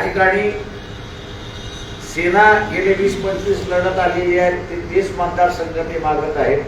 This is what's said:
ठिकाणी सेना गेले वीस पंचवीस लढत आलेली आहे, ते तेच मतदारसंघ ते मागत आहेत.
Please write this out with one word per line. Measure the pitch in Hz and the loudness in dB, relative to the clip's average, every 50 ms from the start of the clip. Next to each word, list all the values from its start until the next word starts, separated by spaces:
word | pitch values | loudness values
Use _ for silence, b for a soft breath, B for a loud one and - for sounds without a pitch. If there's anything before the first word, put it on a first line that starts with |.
| 190 | 4
ठिकाणी | 185 180 196 190 190 190 202 208 208 - - - - - - - - - - - - - - - - - - - - - - - - - - - - - - - | 0 2 2 4 4 4 2 0 0 -2 -4 -8 -10 -12 -12 -12 -14 -14 -14 -14 -14 -14 -14 -14 -14 -12 -12 -12 -12 -12 -12 -12 -10 -10 -12 -12 -12 -12 -12 -12
सेना | - - 160 175 175 180 202 214 214 214 208 - - | -10 -6 -2 0 2 4 6 6 8 6 4 2 0
गेले | - 180 185 196 196 190 | -2 0 2 2 2 4
वीस | 202 190 190 190 185 | 2 0 0 0 -2
पंचवीस | 190 190 185 190 202 190 - - 180 | -2 -2 -2 0 0 0 0 0 -2
लढत | 180 180 180 185 185 185 | 0 0 0 0 0 2
आलेली | 180 175 170 175 180 175 175 175 | 0 2 2 0 0 2 4 4
आहे, | 180 175 175 - - - | 4 2 2 0 -4 -6
ते | - - - - | -8 -8 -6 0
तेच | - - 190 - - 180 | 2 2 2 0 0 -2
मतदारसंघ | 180 175 - 180 180 175 175 170 165 160 160 165 | -2 -2 2 2 2 2 2 0 -4 -4 -4 -4
ते | 165 160 165 165 | -4 -4 -4 -2
मागत | 160 156 151 147 147 - - | 0 0 0 0 0 -2 0
आहेत. | - - - 139 - - | 0 2 2 2 0 0